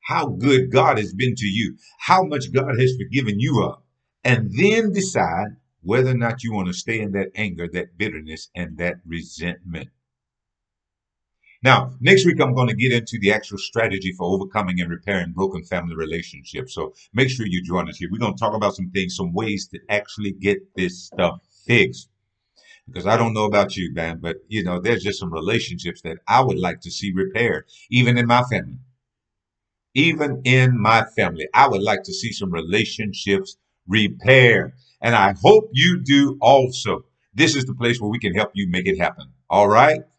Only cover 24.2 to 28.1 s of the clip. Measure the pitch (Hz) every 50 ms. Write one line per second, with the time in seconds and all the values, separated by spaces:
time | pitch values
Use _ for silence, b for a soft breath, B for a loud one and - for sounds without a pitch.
24.2 | 82 85 82 - _ _ 104 110 98 90 90 90 92 107 120 101 87 104 98 -
25.2 | 98 85 82 85 78 92 113 113 - - 87 87 - 87 85 - _ 82 82 -
26.2 | _ - 107 123 131 123 95 87 90 87 80 - - 85 85 - - 101 90 95
27.2 | 95 92 95 110 120 113 85 78 - b b b b b 120 123 127 135